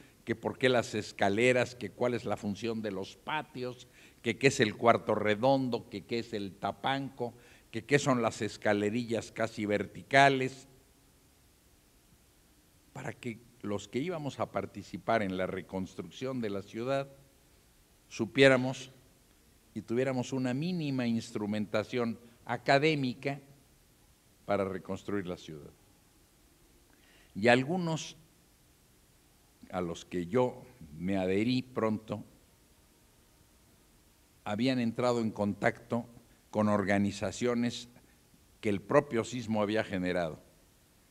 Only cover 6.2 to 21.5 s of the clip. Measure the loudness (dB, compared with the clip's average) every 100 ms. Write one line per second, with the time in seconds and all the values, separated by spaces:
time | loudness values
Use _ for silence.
6.2 | -4 -6 -8 -6 -6 -4 -2 -2 -4 -8
7.2 | -8 -10 -20 -20 -14 -10 0 2 4 2
8.2 | 2 0 -6 -2 0 2 2 -2 -2 -4
9.2 | -4 -4 -4 -4 -2 0 -2 -10 2 6
10.2 | 6 6 -2 -6 -18 -20 -20 _ _ _
11.2 | _ _ _ _ _ _ _ _ _ -20
12.2 | _ _ _ _ _ _ _ -12 -12 -10
13.2 | -10 -10 -14 -12 -6 -6 -4 -6 -4 -6
14.2 | -6 -4 -4 -4 -6 -10 -12 -6 0 2
15.2 | 2 -2 -2 -4 -6 -6 -6 -8 -14 -10
16.2 | -6 -4 -4 -4 -8 -6 -4 -2 -4 -12
17.2 | -20 _ _ _ _ _ _ _ _ -6
18.2 | -2 6 8 8 2 -4 -12 -20 -20 _
19.2 | _ _ _ _ _ -10 -4 0 0 -2
20.2 | -2 -2 -2 -2 -2 -2 -2 0 0 0
21.2 | -2 -4 -2